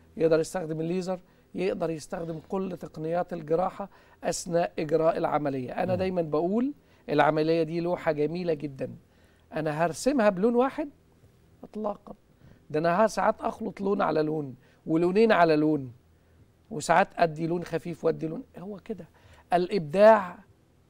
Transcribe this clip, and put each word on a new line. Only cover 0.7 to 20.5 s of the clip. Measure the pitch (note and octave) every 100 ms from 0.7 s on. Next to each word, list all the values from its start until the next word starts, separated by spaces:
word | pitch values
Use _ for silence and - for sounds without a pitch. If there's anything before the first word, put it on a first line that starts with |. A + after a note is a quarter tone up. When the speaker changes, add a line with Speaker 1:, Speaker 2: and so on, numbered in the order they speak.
| D#3+
Speaker 1:
الليزر، | E3 F#3 F3+ F3+ - _ _
يقدر | - F#3 G#3 E3
يستخدم | D#3+ - F#3 E3 D#3+ -
كل | G3 F#3+ E3+
تقنيات | F3 - D#3+ E3+ F3+
الجراحة | F3 D3+ D#3+ F#3 - G3 - _ _
أثناء | F3+ E3+ - E3+ F3 -
إجراء | D#3 D#3+ D#3+ E3+
العملية. | D#3 D3 D3 C3+ B2
أنا | - F#3
Speaker 2:
مم. | F#3
Speaker 1:
دايمًا | F#3 F3+
بقول | E3 D3 E3+ G#3+ C4+ - _ _ -
العملية | D3+ D3 D#3 D#3+ E3
دي | D#3 E3+
لوحة | E3+ F3 E3+
جميلة | D3+ D3+ E3+ F3
جدًا، | D3+ D3 C3+ B2 A#2 _ _ _ _ _
أنا | - D#3
هرسمها | D3 E3+ D#3 B3+ C#4 G#3
بلون | F3+ A3
واحد؟ | A#3+ C4 - D4+ - _ _ - _ _ _
إطلاقًا، | - G#3+ G#3+ G3 - - _ _ - - -
ده | D3+
أنا | E3+ F3
ها | A3
ساعات | - F#3+ G#3+
أخلط | - - G#3+ -
لون | G3 G3+
على | F3 D#3
لون | D#3 D#3 C#3 B2 _ _ -
ولونين | D#3+ F3 F#3+ A3+
على | F#3 E3+ D3+
لون، | D3+ D3+ B2+ - _ _ _ _ _ _ _
وساعات | D3+ - E3+ G3 -
أدي | E3+ D3+ E3
لون | F3
خفيف | E3 E3 F3 D#3
وأدي | E3 D3+ D#3
لون. | E3 - -
هو | F3+ G3+
كده | - G3+ E3 _ - - _
الإبداع | F3 F3 G3+ D3 F3+ G#3+ A3 F3+ F3+ -